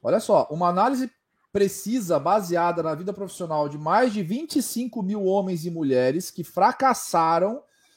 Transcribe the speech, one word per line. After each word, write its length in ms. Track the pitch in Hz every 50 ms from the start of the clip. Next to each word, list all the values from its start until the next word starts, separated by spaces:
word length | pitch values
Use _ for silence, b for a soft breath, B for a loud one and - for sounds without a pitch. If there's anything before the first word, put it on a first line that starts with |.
Olha 180 | - 117 156 220
só, 280 | 220 - 208 160 127 -
uma 180 | 151 165 180
análise 420 | 175 175 185 208 254 277 254 262 240 _ _ _ _ _ _ _ _
precisa, 680 | _ 202 202 196 196 - - 196 233 262 208 170 170 143
baseada 640 | 135 165 196 214 196 170 175 170 170 175 165 165 160
na 100 | 160 156
vida 200 | 147 180 190 190
profissional 560 | 190 196 180 - - 185 165 156 151 147 147
de 80 | 143
mais 360 | 151 151 156 180 214 254 254 202
de 80 | 214
vinte 360 | 190 156 202 254 330 302 -
e 60 | 302 233
cinco 380 | - - 226 247 247 - 240
mil 220 | 196 185 208 208 196
homens 420 | 185 190 202 196 185 185 165 156
e 60 | 175
mulheres 580 | 170 165 156 135 131 127 127 127 139 170 180 -
que 140 | - - 165
fracassaram, 1200 | - - 180 190 226 247 - 269 262 233 - - - - 170 165 165 165 170 180 202 233 285 - _ _ _ _ _ _